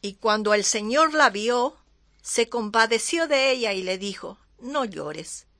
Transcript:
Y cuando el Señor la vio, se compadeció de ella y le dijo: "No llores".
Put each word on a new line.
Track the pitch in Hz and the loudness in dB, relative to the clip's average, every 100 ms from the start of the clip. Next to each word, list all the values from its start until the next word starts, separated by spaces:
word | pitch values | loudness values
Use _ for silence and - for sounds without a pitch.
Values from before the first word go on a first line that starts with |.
Y | 202 196 | -12 -4
cuando | 220 214 208 208 | 0 0 2 2
el | |
Señor | 196 214 214 269 320 | 2 -2 0 2 4
la | 302 269 | 6 4
vio, | 202 220 247 262 - _ _ _ _ | 4 -2 0 0 -4 _ _ _ _
se | - - 233 | -4 -2 0
compadeció | 233 208 226 226 226 - 339 330 | -2 0 2 4 2 0 -2 2
de | 277 269 | 2 2
ella | 254 226 | 2 0
y | 190 | -2
le | 185 185 | -4 -4
dijo: | 202 190 - 196 _ _ | -6 -8 -12 -16 _ _
"No | 240 294 | -6 -4
llores". | 240 160 147 151 160 - _ | -4 -6 -10 -10 -14 -16 _